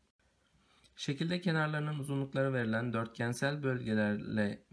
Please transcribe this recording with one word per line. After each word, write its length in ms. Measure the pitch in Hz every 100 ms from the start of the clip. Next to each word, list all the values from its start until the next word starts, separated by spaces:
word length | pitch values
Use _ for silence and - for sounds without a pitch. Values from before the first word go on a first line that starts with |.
| _ _ _ _ _ _ _ _ - -
Şekilde 460 | - 135 165 180
kenarlarının 580 | 180 160 156 151 151 151
uzunlukları 540 | 139 139 135 135 135
verilen 400 | 131 113 113 123
dörtgensel 680 | 113 113 - 120 120 139 147
bölgelerle 1000 | 135 123 117 110 104 104 104 107 104 107 -